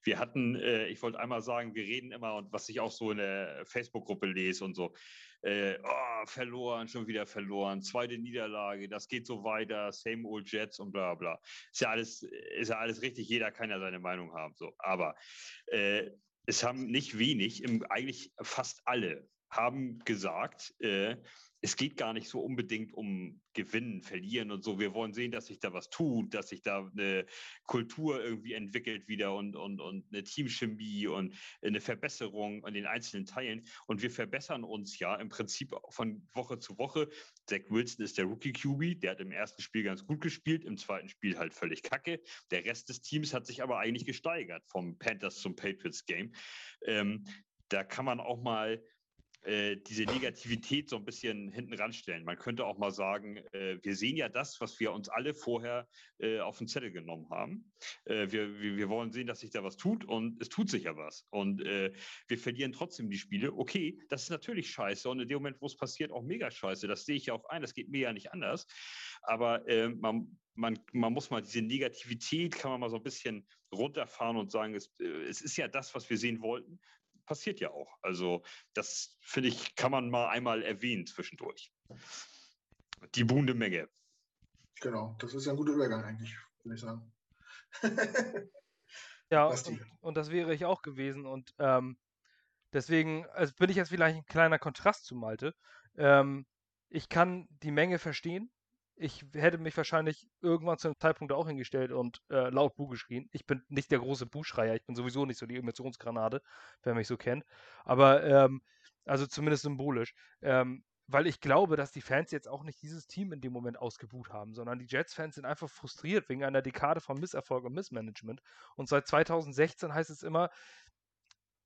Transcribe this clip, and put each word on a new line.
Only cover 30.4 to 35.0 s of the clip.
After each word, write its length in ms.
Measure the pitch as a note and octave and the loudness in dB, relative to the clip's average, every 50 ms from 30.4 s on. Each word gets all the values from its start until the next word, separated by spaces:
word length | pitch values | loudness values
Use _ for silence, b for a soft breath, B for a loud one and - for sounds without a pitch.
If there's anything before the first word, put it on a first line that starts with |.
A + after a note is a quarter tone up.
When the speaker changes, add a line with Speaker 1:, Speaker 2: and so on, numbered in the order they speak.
| D3 B2 A2+ - B2 A2+ G#2+ G#2+ A2 G#2+ G#2 G2+ G2+ G2 | -2 -2 -2 -2 -4 -4 -4 -4 -6 -6 -4 -2 -2 0
Speaker 1:
und 260 | D#2+ G2 F#2+ F#2 B B B B B B B | 0 0 -2 -4 B B B B B B B
eine 180 | G#2 G#2 G#2 | -2 0 0
Verbesserung 840 | - - A#2 A#2 - C#3+ - - B2 G#2 G2 G#2+ G#2 G#2 G#2 G#2 - | -2 -4 -4 -4 -4 -6 -6 -6 -6 -6 -4 -4 -4 -4 -6 -6 -8
an 100 | G#2 G#2 | -8 -6
den 100 | G2+ G2+ | -6 -4
einzelnen 400 | - G#2+ A#2+ A#2 - - G2+ - | -4 -4 -4 -6 -6 -6 -6 -8
Teilen. 400 | G2 - B2+ C3 A#2+ A2 A2+ A2+ B B B B B | -6 -6 -6 -4 -4 -4 -6 -8 B B B B B
Und 160 | A2+ G2+ G#2+ | -4 -2 -2
wir 80 | A#2+ | -2
verbessern 520 | A#2+ - A#2+ G2+ G2 C3+ C3+ - D#3+ B2+ A2+ | -2 -2 -4 -2 -4 -6 -4 -4 -6 -6 -6
uns 360 | F2+ G#2+ G#2+ G2+ G2+ - | -6 -8 -8 -8 -8 -6
ja 160 | - | -4